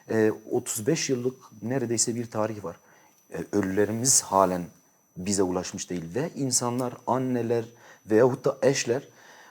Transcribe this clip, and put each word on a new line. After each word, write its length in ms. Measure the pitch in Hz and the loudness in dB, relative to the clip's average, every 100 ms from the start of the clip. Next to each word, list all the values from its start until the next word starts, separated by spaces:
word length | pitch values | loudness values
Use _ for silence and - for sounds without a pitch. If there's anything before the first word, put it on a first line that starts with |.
| - | -2
E, 200 | 113 110 - - | 2 4 2 -2
otuz 360 | 123 123 - 107 | -4 -2 -4 0
beş 220 | 160 - | 0 0
yıllık 260 | 123 123 - - 110 | 0 -2 -6 -20 -10
neredeyse 540 | 110 135 117 117 - 113 | -4 -2 -2 0 0 -2
bir 160 | 117 | -4
tarih 320 | 110 110 104 | -4 -4 -4
var. 120 | 92 - _ _ _ _ _ | -10 -12 _ _ _ _ _
E, 40 | - 80 | -10 -2
ölülerimiz 680 | 101 95 98 101 113 131 - | 0 0 2 0 0 2 2
halen 440 | - 95 95 90 85 - _ _ _ - | 4 4 4 2 -6 -14 _ _ _ -10
bize 260 | 92 98 | -4 0
ulaşmış 460 | 92 92 87 95 - | 0 0 -4 -10 -8
değil 140 | 90 82 101 | -8 -6 -6
ve 140 | 175 - | -6 -4
insanlar, 580 | 135 120 123 123 123 120 - | -2 0 -2 -4 -6 -6 -2
anneler 580 | 123 131 123 113 117 113 - - - 98 | -2 0 -2 0 -2 -2 -12 -20 -16 2
veyahut 400 | 107 127 123 143 | 6 6 4 -4
da 120 | - | 0
eşler 460 | 131 135 120 127 - _ - - - | 2 2 -2 -4 -4 _ -20 -20 -20